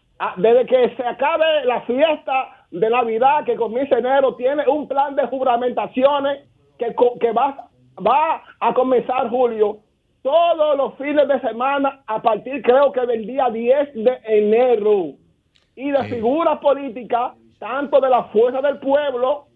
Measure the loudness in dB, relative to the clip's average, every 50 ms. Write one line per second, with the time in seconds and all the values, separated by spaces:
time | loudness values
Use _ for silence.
0 | _ _ _ -8 -8 -8 -4 0 2 4 4 4 4 2 2 2 2 2 -2 -4
1 | -8 -8 -4 -2 -2 -2 0 2 2 2 2 0 0 0 -2 -2 -4 -4 0 2
2 | 2 2 0 -2 -4 -4 -4 -4 -4 -6 -12 _ _ _ -6 -2 -2 0 2 0
3 | 0 0 0 2 2 2 2 2 0 -2 -2 -2 -2 -4 -2 -4 0 0 0 0
4 | 2 2 2 2 2 2 0 0 -2 -2 -2 0 0 0 0 -2 -4 -4 -2 -2
5 | -2 -2 -2 -4 -4 -2 -4 -2 0 0 0 0 0 -2 -4 -4 -6 -4 -2 2
6 | 2 2 2 2 -2 -2 -4 -6 -10 _ _ _ _ _ _ -10 -8 -8 -2 0
7 | 0 0 0 0 -2 -2 0 0 -2 -2 -4 -8 -18 _ _ _ _ _ _ -4
8 | 0 0 2 2 2 0 -2 -6 -8 -18 -10 -2 -2 0 0 2 0 2 2 0
9 | 0 -2 -4 -4 -4 -2 0 0 0 0 2 0 0 0 -2 -8 _ _ _ _
10 | _ _ _ _ -4 0 2 2 4 2 2 0 2 0 2 0 -2 -4 -4 -8
11 | -6 -2 0 0 2 2 0 -2 -2 -4 -6 -4 -4 -2 -2 0 -2 -2 -4 _
12 | _ -8 -8 -2 0 0 0 0 -4 -8 -10 -4 2 4 4 6 4 4 2 -2
13 | -2 -2 -2 -4 -4 -6 -4 -2 -2 -2 -2 -2 2 2 2 2 2 -2 -4 0
14 | 0 0 0 0 -4 0 2 2 4 4 4 4 4 4 2 2 2 2 2 2
15 | 0 -4 -8 _ _ _ _ _ _ _ _ _ _ _ _ -8 -6 -2 -2 -2
16 | -2 -2 -6 -2 0 0 0 0 0 -2 -4 -2 0 0 0 0 -2 -10 -10 -12
17 | -8 -4 -4 -2 -2 -4 -8 _ _ _ _ _ -10 -8 -6 -6 -6 2 2 2
18 | 4 4 2 2 0 0 2 2 2 2 0 -2 -2 -2 -4 -4 -2 0 0 0
19 | 0 -2 -4 -2 -2 -2 -2 -4 -6 _ _